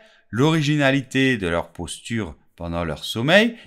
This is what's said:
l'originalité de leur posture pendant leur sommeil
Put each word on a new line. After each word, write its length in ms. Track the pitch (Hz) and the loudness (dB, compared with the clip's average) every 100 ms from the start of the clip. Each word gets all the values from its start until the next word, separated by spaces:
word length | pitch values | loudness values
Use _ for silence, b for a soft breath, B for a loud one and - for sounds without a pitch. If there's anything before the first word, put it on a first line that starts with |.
| b b _ | b b _
l'originalité 1040 | 107 151 165 143 151 135 139 120 131 135 120 | 0 2 2 2 2 2 2 0 0 2 2
de 100 | 90 | 0
leur 240 | 85 - | -2 -4
posture 640 | - 85 - - 113 90 71 _ - | -10 -12 -12 -8 -6 -6 -10 _ -12
pendant 300 | 85 85 85 | -8 -4 -4
leur 180 | 71 | -6
sommeil 540 | - 110 135 196 233 233 | -8 -4 4 4 4 -2